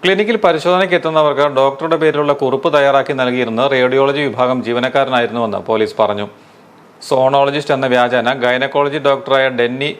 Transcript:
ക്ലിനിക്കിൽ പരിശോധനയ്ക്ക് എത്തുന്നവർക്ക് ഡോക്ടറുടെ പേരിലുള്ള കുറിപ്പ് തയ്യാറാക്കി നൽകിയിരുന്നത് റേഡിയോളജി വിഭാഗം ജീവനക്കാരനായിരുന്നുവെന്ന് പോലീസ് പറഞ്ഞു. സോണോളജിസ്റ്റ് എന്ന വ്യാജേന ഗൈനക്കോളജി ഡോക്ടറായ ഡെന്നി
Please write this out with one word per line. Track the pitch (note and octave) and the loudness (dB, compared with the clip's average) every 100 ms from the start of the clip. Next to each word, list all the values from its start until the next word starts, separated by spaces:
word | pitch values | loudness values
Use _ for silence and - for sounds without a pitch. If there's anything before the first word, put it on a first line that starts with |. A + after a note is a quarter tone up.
ക്ലിനിക്കിൽ | F3+ F#3+ G#3+ A3+ | 0 0 0 0
പരിശോധനയ്ക്ക് | F#3+ D#3 E3+ F3+ F#3 F3 | 0 0 0 0 2 0
എത്തുന്നവർക്ക് | D#3+ D#3+ D3+ C#3+ D3 C3 | 0 0 0 2 0 2
ഡോക്ടറുടെ | C3+ C3+ D#3+ D#3+ | 0 0 -2 0
പേരിലുള്ള | D#3 C#3+ D3 C#3+ | 0 0 0 0
കുറിപ്പ് | C3+ C3 E3+ | 0 0 0
തയ്യാറാക്കി | D3 C#3 C#3 C3+ C#3 | 2 4 2 0 -2
നൽകിയിരുന്നത് | B2+ B2 A#2+ A2+ C3+ | -2 0 -2 0 0
റേഡിയോളജി | C3+ B2+ C3+ C3+ C#3+ C#3+ | 2 2 2 2 0 -4
വിഭാഗം | A#2 B2+ B2+ A2+ | -2 -2 0 -2
ജീവനക്കാരനായിരുന്നുവെന്ന് | A#2+ B2+ C3 C3+ B2+ A#2 A#2 A2+ G2 - | -2 0 0 0 0 -2 -2 -4 -4 -2
പോലീസ് | A2+ G#2+ - | -2 -2 0
പറഞ്ഞു. | G#2+ G2+ G2+ - - - - - - - - | -2 0 -8 -12 -20 -20 -20 -20 -20 -20 -4
സോണോളജിസ്റ്റ് | C3+ C3 C#3 C#3 C#3+ C#3+ C#3 | 0 2 2 2 -2 -2 -2
എന്ന | C3+ | 2
വ്യാജേന | B2 B2 B2 A#2 C3+ | 2 2 0 0 0
ഗൈനക്കോളജി | A#2+ B2+ C3+ C#3+ C#3+ C3+ C#3 | 0 0 -2 0 -2 0 0
ഡോക്ടറായ | C#3 C3+ C3+ C3 B2 | 0 0 0 0 0
ഡെന്നി | A#2+ B2+ C#3+ - | -2 -2 -6 -8